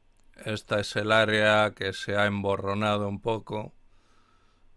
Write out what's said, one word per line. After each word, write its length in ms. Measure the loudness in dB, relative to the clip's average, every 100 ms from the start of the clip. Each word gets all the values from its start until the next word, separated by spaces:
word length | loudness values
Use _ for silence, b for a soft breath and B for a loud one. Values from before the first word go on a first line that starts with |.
| _ _ _ -14 -8
esta 340 | -8 -2 -2
es 160 | -2 -2
el 160 | 2
área 600 | 4 4 4 4 4 2
que 180 | -2 -8
se 260 | -8 -4 0
ha 100 | 0
emborronado 800 | 0 -2 -2 -2 -2 0 0 -2
un 120 | -6
poco. 540 | -4 -6 -6 -10 -10 _ _ b b b b b b b b